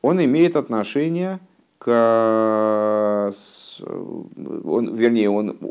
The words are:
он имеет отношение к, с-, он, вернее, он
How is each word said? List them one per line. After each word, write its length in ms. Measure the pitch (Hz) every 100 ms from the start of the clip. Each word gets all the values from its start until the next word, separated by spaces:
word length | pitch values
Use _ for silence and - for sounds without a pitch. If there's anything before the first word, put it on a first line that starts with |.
он 200 | 127 180
имеет 340 | 147 147 175 160
отношение 800 | - 113 101 143 160 170 185 190 _ _ _ _
к, 1500 | - 117 117 113 113 110 110 110 107 107 107 107 104 104 101
с-, 480 | 101 - - - -
он, 1080 | - 95 92 82 - - 71 80 80 90 120
вернее, 360 | 113 120 117 104
он 260 | 101 107 - -